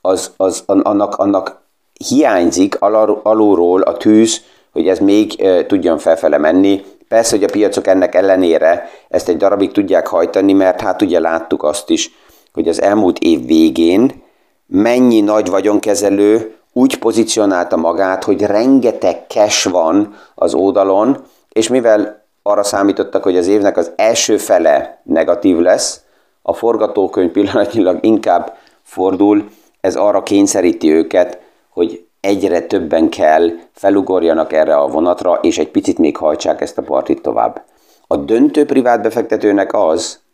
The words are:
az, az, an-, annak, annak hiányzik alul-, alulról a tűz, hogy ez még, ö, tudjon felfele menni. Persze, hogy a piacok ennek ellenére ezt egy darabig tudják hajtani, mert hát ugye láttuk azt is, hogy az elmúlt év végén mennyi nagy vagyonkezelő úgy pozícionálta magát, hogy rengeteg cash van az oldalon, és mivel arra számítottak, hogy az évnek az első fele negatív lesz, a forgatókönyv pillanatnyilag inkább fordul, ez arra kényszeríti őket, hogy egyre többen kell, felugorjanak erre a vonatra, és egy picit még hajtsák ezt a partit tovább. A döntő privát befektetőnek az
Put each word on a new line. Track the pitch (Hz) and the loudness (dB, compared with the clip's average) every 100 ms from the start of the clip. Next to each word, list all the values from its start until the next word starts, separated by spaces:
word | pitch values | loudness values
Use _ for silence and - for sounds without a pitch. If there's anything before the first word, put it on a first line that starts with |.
az, | 92 92 - _ | -2 -4 -4 _
az, | 95 87 - | -4 -4 -2
an-, | 98 | 0
annak, | - 101 101 - | 0 0 -2 -4
annak | 98 98 92 - _ _ _ _ - | -2 -2 -4 -14 _ _ _ _ -4
hiányzik | 127 147 98 87 85 98 - | 0 2 2 0 0 -2 0
alul-, | 98 110 107 104 | 0 2 0 0
alulról | 107 110 107 92 87 90 | 0 2 2 2 2 2
a | - - | 0 0
tűz, | 110 107 113 - _ _ _ | 2 4 4 0 _ _ _
hogy | - 82 | -4 -2
ez | 92 | 0
még, | 98 101 107 - | 2 2 0 0
ö, | 95 90 - | 0 2 0
tudjon | 98 87 78 | 0 0 0
felfele | 90 82 78 73 | 0 2 2 2
menni. | 76 90 98 98 - - _ | 2 2 2 0 -4 -20 _
Persze, | 113 117 110 | 0 0 0
hogy | |
a | 95 | 0
piacok | 101 104 98 95 | 0 0 0 0
ennek | 95 90 | 0 2
ellenére | 90 98 92 90 80 78 87 - - _ | 0 2 2 2 2 2 0 -4 -20 _
ezt | - - | -6 -2
egy | 85 | 0
darabig | 98 98 98 | 0 0 -2
tudják | - 98 90 80 | -2 0 0 0
hajtani, | 87 85 101 98 | -2 0 0 2
mert | 98 95 90 | 4 2 0
hát | 107 92 | -4 -2
ugye | 101 85 | 0 0
láttuk | 82 82 78 - | 0 -2 -4 -4
azt | 73 - - | -2 -4 -2
is, | - - _ _ _ _ | -4 -4 _ _ _ _
hogy | - 82 | -6 -4
az | 80 | 0
elmúlt | 98 107 95 82 | 0 2 0 0
év | - 78 62 | 0 0 2
végén | 80 80 69 82 92 131 - _ _ _ _ _ | 2 2 2 2 2 0 -2 _ _ _ _ _
mennyi | 90 110 123 127 113 | 0 0 2 4 2
nagy | 104 107 101 | 2 0 0
vagyonkezelő | 95 95 104 110 101 104 98 101 113 113 - _ | -2 0 0 0 -2 0 2 2 2 -2 -16 _
úgy | - 131 - | 0 0 0
pozícionálta | 110 110 110 - 104 92 87 90 | -2 0 -2 0 0 0 -2 -2
magát, | 82 85 95 95 | -2 -2 -2 -2
hogy | - 92 | -2 -2
rengeteg | 101 101 123 135 120 95 98 85 - | 0 0 2 2 2 -2 -4 -4 -8
cash | - 104 - 104 | 0 0 0 -2
van | 90 80 95 104 - - | 0 0 0 -2 -8 -20
az | - 85 | -4 -2
oldalon, | 71 95 95 98 95 113 139 - _ _ | 0 0 0 0 2 0 -2 -6 _ _
és | - 113 | -4 -2
mivel | 127 117 107 101 - _ _ | 0 2 0 0 -8 _ _
arra | - 101 | -4 -2
számítottak, | 101 104 98 95 95 95 | -2 0 0 0 -2 -2
hogy | 95 90 | 0 0
az | 87 | 2
évnek | 104 98 92 | 0 0 -2
az | 82 - | -4 0
első | 107 117 - 107 | 0 0 0 -2
fele | - 92 82 69 - - | 2 2 2 0 -2 -14
negatív | - 78 78 87 98 85 | -4 -2 0 0 0 2
lesz, | 87 110 - - _ _ _ _ | 2 2 -2 -10 _ _ _ _
a | - | -8
forgatókönyv | - 113 110 104 104 95 - 90 | -4 -2 0 -2 0 -2 0 -2
pillanatnyilag | 90 98 120 101 113 90 85 | 0 0 0 -2 0 0 0
inkább | 110 107 - 85 - - _ _ | 0 0 2 -2 -2 -14 _ _
fordul, | _ - 92 92 - 104 104 _ _ _ | _ -4 -2 2 2 2 -2 _ _ _
ez | 95 92 | -6 -2
arra | 101 98 | 0 0
kényszeríti | - 101 101 104 87 82 80 | 0 2 2 2 0 0 2
őket, | 78 80 95 87 - _ _ _ | 2 2 0 -2 -4 _ _ _
hogy | - 85 87 _ _ | -4 -4 -4 _ _
egyre | 98 101 92 85 | -4 -2 0 -2
többen | 82 101 80 80 80 | -2 -4 -2 0 0
kell, | 80 80 78 85 85 - | 0 2 2 0 -2 -16
felugorjanak | _ 98 101 92 92 82 80 78 | _ 0 0 0 0 0 0 0
erre | 76 76 73 | 0 2 2
a | 71 | 0
vonatra, | 67 85 87 87 87 | -2 -2 -2 0 0
és | 85 80 | 0 -2
egy | 78 | -2
picit | - - 87 | -2 -2 0
még | 76 71 | 0 0
hajtsák | 80 76 - 78 | -2 -2 -4 -4
ezt | - - | -6 -8
a | |
partit | - 67 - - | -4 -4 -2 -4
tovább. | - 55 57 - - _ _ _ _ | -4 -2 -2 -4 -20 _ _ _ _
A | - | -6
döntő | 71 113 143 147 | -2 2 2 2
privát | 147 143 123 117 | 0 0 0 0
befektetőnek | 107 113 110 110 107 101 95 | -2 -4 -4 -2 0 0 0
az | 110 90 82 82 - _ | 0 0 0 -4 -14 _